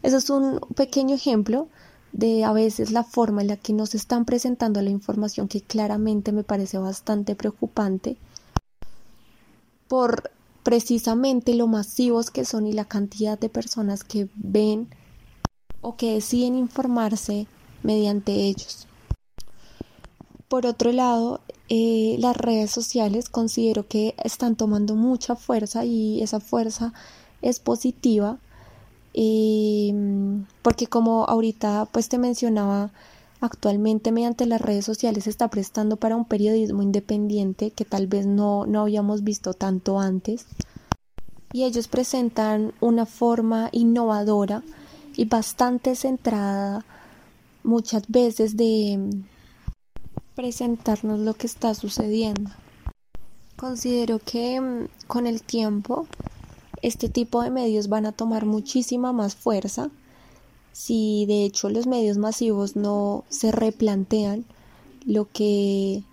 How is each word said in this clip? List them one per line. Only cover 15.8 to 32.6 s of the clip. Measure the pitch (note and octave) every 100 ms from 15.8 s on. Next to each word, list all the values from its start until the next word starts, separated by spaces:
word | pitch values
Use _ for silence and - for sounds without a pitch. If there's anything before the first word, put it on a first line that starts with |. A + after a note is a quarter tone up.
o | A3+ A#3
que | A#3
deciden | G#3+ G#3+ A#3+ B3 B3+
informarse | B3 - B3+ A#3+ A3 G#3 - G#3 G#3 - - -
mediante | A3 G#3+ G#3 G#3 G3+
ellos. | G3+ G3 F#3+ - - - - - - _ - - - - - - - - _ - - -
Por | B3+ B3
otro | A#3+ A#3+
lado, | B3 B3 A#3 A#3 B3+ - - -
eh, | A3+ A3+ A3+ A3 A#3
las | A#3+ B3
redes | A#3 A3+ G#3+
sociales | - A3+ B3 G#3+ G#3 A#3+
considero | - A3+ - A3+ A3 G3+
que | G#3+ G#3+ -
están | - - A#3+ A3+
tomando | A3 G#3 G#3 G#3+
mucha | A#3+ B3+ - A#3+
fuerza | - A#3+ G#3+ A3+
y | A#3+ A3+ A3 G#3+
esa | A3 G#3+
fuerza | - A#3+ A3+ A3 A#3 - - - - -
es | B3 B3
positiva, | - A#3 B3+ B3 B3 G#3+ G#3 B3+ - - - - - - -
eh, | - A3 A3 A3 G#3+ G#3+ G#3 G#3 G#3 G3+ G3 G3 G3+ G3 _
porque | A#3+ A#3 A#3+
como | A#3 A3+ A3+ -
ahorita, | A3+ A3+ A3 G#3+ G#3 G#3+
pues, | - A3+
te | B3
mencionaba, | B3 A#3+ A#3 G#3+